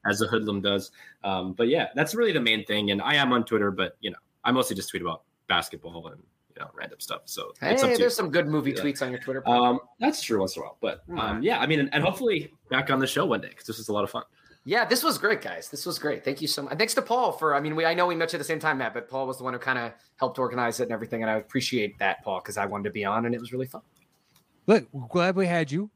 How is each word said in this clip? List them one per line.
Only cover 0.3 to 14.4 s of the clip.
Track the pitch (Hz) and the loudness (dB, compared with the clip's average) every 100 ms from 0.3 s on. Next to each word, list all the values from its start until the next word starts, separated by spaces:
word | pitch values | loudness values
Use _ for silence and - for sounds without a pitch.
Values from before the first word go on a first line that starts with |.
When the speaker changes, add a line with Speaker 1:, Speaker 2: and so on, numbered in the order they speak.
| 113 107 101 | 0 0 -2
Speaker 1:
does. | 101 98 - - - - | 0 0 -4 -18 -20 -8
Um, | 98 95 92 | -4 -4 -4
but | 90 120 | 0 2
yeah, | 160 - | 2 0
that's | 135 151 | 0 0
really | 220 226 | 2 2
the | 156 | 2
main | 117 110 101 | 2 0 0
thing. | 107 101 | 0 2
And | 101 | 0
I | 123 | 2
am | 147 131 | 2 4
on | 123 110 | 2 2
Twitter, | 110 101 | 2 0
but, | 95 90 - | 0 -4 -4
you | 104 | -10
know, | 87 _ _ | -10 _ _
I | 123 | 0
mostly | 127 120 98 | 2 0 -2
just | - | -6
tweet | 92 | -4
about | 85 80 _ _ - | -4 -6 _ _ 0
basketball | 90 - - 85 85 80 | 0 0 -12 -14 -14 -16
and, | 78 _ _ _ | -20 _ _ _
you | - | -16
know, | 76 | -16
random | - - - | -12 -14 -12
stuff. | - - | -10 -10
So | - - - - | -10 -12 -12 -4
it's | 165 247 | 2 4
up | 254 | 4
Speaker 2:
Hey, | |
Speaker 1:
to | 240 | 4
Speaker 2:
there's | |
Speaker 1:
you. | 240 | 4
Speaker 2:
some | 233 180 | 2 2
good | 160 151 | 2 2
movie | 151 135 | 0 0
Speaker 1:
Yeah. | 139 | 0
Speaker 2:
tweets | 143 139 | -2 -2
on | 127 | -4
your | 123 | -4
Twitter. | - 131 - | -6 -4 4
Speaker 1:
Um, | 123 123 127 - _ | 6 6 4 -2 _
that's | 262 302 | 0 0
true | - 107 | 0 0
once | 92 - | 0 -4
in | |
a | - | -10
while, | - | -6
but, | 107 - - | -6 -6 -8
Speaker 2:
Come | 175 | -4
Speaker 1:
um, | 110 107 | -4 0
Speaker 2:
on. | |
Speaker 1:
yeah, | 170 233 | 0 0
I | 131 | 2
mean, | 156 | 2
and, | 139 | 2
and | 147 | 2
hopefully | 170 185 247 175 143 _ _ | 0 0 0 0 -4 _ _
back | 131 135 | -2 2
on | - | 2
the | 131 | 2
show | 139 | 2
one | 165 107 | 2 0
day, | - | -2
'cause | - - | -14 -12
this | 110 | -10
is | 110 | -2
a | |
lot | 104 | -2
of | 98 | 0
fun. | - - _ | -4 -12 _